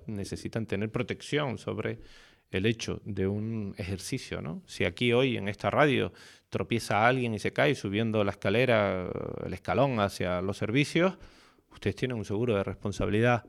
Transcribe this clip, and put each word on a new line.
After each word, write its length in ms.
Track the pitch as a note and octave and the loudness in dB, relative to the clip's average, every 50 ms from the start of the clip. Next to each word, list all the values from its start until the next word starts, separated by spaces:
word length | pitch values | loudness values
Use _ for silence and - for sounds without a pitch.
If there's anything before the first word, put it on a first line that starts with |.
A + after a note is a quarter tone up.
| - | -8
necesitan 580 | - A2 G2+ F#2+ - - - - A2 - A#2+ A2 | -8 -8 -8 -6 -8 -8 -8 -8 -6 -4 -4 -4
tener 260 | - G#2 G2 G#2+ A2 | -2 -2 -2 -2 -2
protección 640 | - A2 G2+ - G2+ - - - C#3+ D3 D3+ C3+ G#2+ | -2 -4 -4 -4 -6 -8 -6 -2 -2 -2 0 -2 -4
sobre 420 | G2 - G#2 G2+ G2+ A2 A2 A2+ - - - - - - - _ _ _ _ | -6 -6 -6 -4 -4 -4 -4 -4 -6 -10 -18 -20 -20 -20 -20 _ _ _ _
el 140 | - F#2+ F#2+ | -2 0 2
hecho 360 | A2+ A#2 - - - F2 - - | 2 0 0 -2 -6 -6 -6 -8
de 240 | A2+ G2+ F#2+ F#2+ | -6 -2 0 0
un 460 | F#2+ G2+ G#2+ G#2+ A2+ A2+ A2 G#2 G2 - | 0 0 -2 -4 -4 -4 -6 -6 -6 -8
ejercicio, 640 | - G#2+ F2+ G2+ F2+ - - - B2 - - E2+ F2 | -8 -6 -6 -6 -6 -6 -6 -6 -6 -6 -6 -6 -6
¿no? 200 | G2 C#3 E3+ F#3+ - | -6 -6 -8 -10 -12
Si 180 | - - - - | -12 -4 -2 -2
aquí 260 | F#2 F2+ - B2 A#2+ | -2 0 0 2 4
hoy 260 | A#2 B2 C3+ C3 A#2 | 4 4 4 2 0
en 100 | G#2+ G2 | -2 -4
esta 240 | G2+ G2+ - - G#2 | -6 -6 -2 -2 2
radio 420 | G2 A#2 D3 D3+ B2+ A2 G2+ F2+ - - - - - - _ _ | 4 4 4 6 4 2 0 -2 -4 -10 -18 -20 -20 -20 _ _
tropieza 580 | - G#2+ G2 - A#2+ A2 - - A2 G2+ A2 | -6 -6 -2 -2 -2 -2 0 0 2 4 6
alguien 260 | A#2+ C3 C3 B2 A#2 A2 | 6 4 4 0 -2 -2
y 60 | G2+ | -2
se 120 | - - | -2 -2
cae 220 | - - C3+ D3+ C3 | 2 2 2 2 2
subiendo 500 | - - G#2 G2 G#2 A2+ A2+ G#2+ A2 G#2 | 0 -2 0 0 2 2 2 2 2 2
la 80 | G2+ | 2
escalera, 800 | - - - G2+ G2+ A#2 C3 B2+ A#2 G#2 G#2 G2 F#2 F#2 F2+ - - - - D#2 - - - | 0 0 0 2 2 4 4 4 4 4 4 2 2 0 -2 -4 -4 -6 -6 -6 -6 -8 -6
el 100 | F2 F2 | -6 -8
escalón 460 | F2 - - E2+ A2 C3+ C#3 B2+ A2 | -6 -2 0 2 4 4 4 4 2
hacia 420 | G2+ G2 - - G2+ F2+ F2+ F2+ | 0 0 0 -2 -2 0 0 0
los 160 | F#2 G2 G2+ | -2 -2 -2
servicios, 600 | - A2 G#2 A2 C#3 D3 - - D#3+ F3 F#3+ F#3 - - - - - - - _ _ _ _ | -4 -4 0 2 0 0 2 2 4 4 2 2 -2 -10 -20 -20 -20 -20 -20 _ _ _ _
ustedes 240 | - - - G#2 - | -18 -4 -4 -4 -2
tienen 200 | - C3 B2+ B2+ | 0 -2 -2 -2
un 80 | A2 G2 | -4 -4
seguro 300 | - G#2 G2+ A#2+ B2 G#2+ | -4 -2 0 0 2 2
de 80 | G2 F#2+ | 2 0
responsabilidad, 840 | - F#2+ - - G#2 F#2+ - G2 F#2+ G2+ G#2+ A#2 A#2+ A#2+ A#2 - | -2 -4 -4 -6 -6 -4 -2 0 0 2 4 4 4 4 2 0